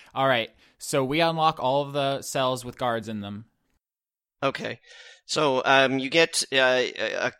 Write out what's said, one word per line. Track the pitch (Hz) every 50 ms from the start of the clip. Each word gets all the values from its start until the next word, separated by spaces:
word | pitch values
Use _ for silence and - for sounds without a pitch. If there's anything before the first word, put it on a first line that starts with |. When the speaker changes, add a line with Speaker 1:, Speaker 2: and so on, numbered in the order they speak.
| - - -
Speaker 1:
All | 127 135
right. | 135 127 117 110 - _ _ _ _ _ _
So | - - 151 139 135
we | 123 147 160
unlock | 170 165 165 160 156 156 156 -
all | 123 127 135 143 143
of | 139 139
the | 143 139 139 139 131 -
cells | - - 139 131 127 127 120 117
with | 123 117 -
guards | 131 123 117 113 104
in | 113 110 104
them. | 101 101 101 104 120 _ _ _ _ _ _ _ _ _ _ _ _ _ _ _ _ _ _ _
Speaker 2:
Okay. | 143 139 127 - 226 - 117 - _ - - - - - - _ _
So, | - - 147 156 143 131 131 -
um, | 135 135 135 135 127 135 131
you | 131 135
get, | 143 165 165 165 - - - -
uh, | 135
a, | 135 131 127 127 127 123 82 - - 107 - 98 90 101 123 -